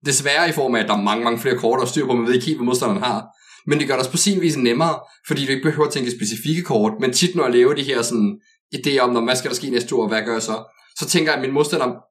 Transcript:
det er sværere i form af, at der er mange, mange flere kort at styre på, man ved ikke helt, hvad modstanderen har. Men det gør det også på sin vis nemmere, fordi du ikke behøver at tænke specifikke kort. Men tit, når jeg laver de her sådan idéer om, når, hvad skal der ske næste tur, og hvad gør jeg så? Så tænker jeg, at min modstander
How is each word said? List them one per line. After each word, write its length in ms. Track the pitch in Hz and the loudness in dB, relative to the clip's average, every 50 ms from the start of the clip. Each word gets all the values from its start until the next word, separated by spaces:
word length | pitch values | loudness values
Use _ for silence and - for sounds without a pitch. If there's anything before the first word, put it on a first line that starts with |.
| - | -2
det 40 | 143 | -2
er 20 | 135 | -2
sværere 360 | 135 139 143 143 156 175 170 | 0 0 0 2 2 2 2
i 20 | |
form 240 | 151 151 135 123 120 | 0 0 -2 0 0
af, 40 | 113 107 | 0 0
at 40 | |
der 60 | 107 104 | 0 0
er 40 | 104 | 0
mange, 220 | 101 101 107 113 117 | 0 0 0 0 0
mange 160 | 117 117 113 | -2 -2 0
flere 180 | - 135 120 | -2 -2 -2
kort 240 | 123 - 113 120 123 | 0 0 0 0 0
at 60 | 120 | -2
styre 180 | 120 - 160 139 | -2 -2 -2 0
på, 60 | 127 123 | 0 0
man 140 | 120 113 | 0 2
ved 60 | 120 123 | 2 0
ikke 120 | 127 - | 0 0
helt, 120 | 160 156 | -2 -4
hvad 80 | - 120 | -2 0
modstanderen 380 | 123 123 123 135 117 101 98 120 | 0 0 0 0 0 -2 -2 -2
har. 220 | 123 107 107 - - _ _ _ - - - _ | -2 -4 -4 -6 -10 _ _ _ -20 -20 -12 _
Men 120 | - 147 147 | -2 0 0
det 80 | 147 | 0
gør 60 | 131 139 | 0 0
det 60 | 127 | 0
også 120 | 135 - | -2 -2
på 60 | - | -2
sin 240 | 170 - 202 196 185 | 0 0 2 2 2
vis 160 | 170 165 147 | 2 0 0
nemmere, 420 | 139 123 120 117 131 160 165 151 - - - - _ _ | 2 2 2 2 2 2 0 0 -4 -8 -16 -20 _ _
fordi 180 | - 156 139 139 | -4 -2 -2 0
du 60 | 131 | -2
ikke 120 | 135 131 135 | -2 0 0
behøver 240 | 156 151 151 151 | -2 2 2 0
at 60 | 143 - | 0 0
tænke 180 | 143 123 123 | -4 -4 -4
specifikke 500 | 113 - 107 107 113 107 - 147 160 170 170 | -4 -4 -6 -6 -6 -6 -2 -2 -2 -2 -2
kort. 280 | - 135 110 104 110 107 - | -2 0 2 2 0 0 0
Men 140 | 135 135 123 | -2 0 2
tit, 220 | - 175 170 - | 2 0 0 0
når 80 | 170 147 | 0 0
jeg 100 | 123 120 | 4 6
laver 200 | 120 123 135 147 | 6 6 6 4
de 100 | 147 135 | 2 -2
her 180 | 135 135 120 | -2 -2 -2
sådan 380 | 113 - 120 113 104 101 - - _ _ _ _ _ _ - | -2 0 0 2 2 2 0 -4 _ _ _ _ _ _ -12
idéer 240 | 131 - 147 139 135 | -4 -2 0 2 4
om, 140 | 127 123 123 | 4 4 2
når, 80 | 117 113 | 0 2
hvad 120 | 120 127 | 2 0
skal 140 | 127 - 143 | 0 0 -4
der 60 | 123 | -6
ske 140 | - - 135 | -4 -4 -2
næste 200 | 123 120 113 - | -2 -2 -2 0
tur, 140 | 139 120 110 | 0 0 0
og 40 | 101 | 0
hvad 120 | 110 110 107 | 0 -2 -2
gør 80 | 117 113 | -2 -4
jeg 80 | 113 | -4
så? 220 | 110 - 110 110 - - _ _ _ _ _ | -4 -4 -6 -8 -8 -16 _ _ _ _ _
Så 80 | - 156 | -10 -6
tænker 240 | 135 - 170 156 156 | 0 0 2 2 2
jeg, 60 | 147 | 2
at 80 | 135 131 | 0 0
min 80 | 135 139 | -2 2
modstander 340 | 143 151 147 175 156 131 123 123 - _ _ | 2 2 2 2 0 0 -2 -4 -6 _ _